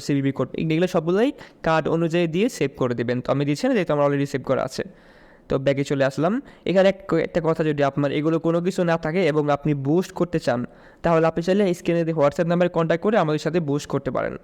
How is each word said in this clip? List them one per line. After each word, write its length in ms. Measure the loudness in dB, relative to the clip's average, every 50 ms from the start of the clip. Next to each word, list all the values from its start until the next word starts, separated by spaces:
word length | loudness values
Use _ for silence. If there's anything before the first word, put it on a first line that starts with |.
| -2 0
সিভিভি 240 | -2 0 0 0 -2 -2
কোড, 120 | -4 -4 -4 -4
এগুলো 260 | -2 -2 0 0 0 0 0
সবগুলোই 340 | -2 0 0 2 2 2 0 0 -4 -12 -20 -20 _ -2 0
কার্ড 180 | 0 2 2 0 0
অনুযায়ী 300 | 0 0 0 0 0 0 0 0
দিয়ে 120 | 0 0 0 0 -2
সেভ 140 | -2 -4 -2 -2
করে 120 | -2 -2 0 -2
দেবেন। 180 | -2 -2 -2 -2 0
তো 40 | 0 0
আমি 100 | 0 0 0
দিচ্ছি 140 | 0 0 0 0
না, 60 | 2 2
যেহেতু 140 | 2 0 2
আমার 100 | 2 2 2
already 200 | 2 0 -2 -2 -4
সেভ 80 | -6 -2 0
করা 120 | 0 0 0 -4
আছে। 160 | -4 -6 -8 -8 -10 -18 -20 -20 -20 -20 -20 -20 -20 -20 _ _
তো 40 | -2 0 0
ব্যাকে 180 | 0 0 0 0 -2
চলে 140 | 0 0 0 0
আসলাম। 240 | 0 0 0 0 0 -2 -4 -10 -18 -8 -4 0
এখানে 180 | 2 4 4 4 2
এক-, 280 | 0 -4 -2 0 0 0 0
একটা 120 | -2 -2 0 0
কথা, 140 | 0 0 0 0
যদি 120 | 0 2 0 0
আপনার 180 | 0 0 -2 0 0 0
এগুলো 180 | 0 0 0 0 0 0
কোনো 120 | 0 0 0 -2
কিছু 140 | -2 0 0 0
না 40 | 0 0 -2
থাকে 160 | -2 -2 0 2 2
এবং 120 | 2 2 2 0 0 0
আপনি 140 | 0 -2 -2 0 0 0
বুস্ট 240 | 0 0 0 -2 -4 -4
করতে 200 | -4 -2 -2 -2 -2
চান, 140 | 0 -2 -2 -4 -6 -10 -18 -20 -20 -20 _ 0
তাহলে 220 | 2 2 4 4 2
আপনি 100 | 0 0 0 2
চাইলে 160 | 2 2 2 2 0 -2
স্ক্রিনে 240 | -2 0 0 2 0 0
দিয়ে 100 | 2 2
WhatsApp 260 | 2 2 2 0 0 0
নাম্বারে 200 | 2 2 2 0 2 0
কন্ট্যাক্ট 260 | 0 0 0 0 0
করে 100 | 0 2 2 2
আমাদের 180 | 2 0 -2 -2
সাথে 140 | -2 -2 -2 -2 -2
বুস্ট 180 | -2 -4 -4 -4 -4
করতে 160 | -4 -4 -4 -4
পারেন, 180 | -4 -4 -4 -6 -10